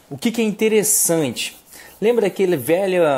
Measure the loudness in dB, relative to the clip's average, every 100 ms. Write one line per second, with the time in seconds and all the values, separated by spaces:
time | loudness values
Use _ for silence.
0 | _ -6 -4 -2 -2 0 2 2 2 0
1 | 0 0 -2 -4 -10 -12 -20 -20 -20 -4
2 | 0 2 0 0 0 0 0 0 0 2
3 | 2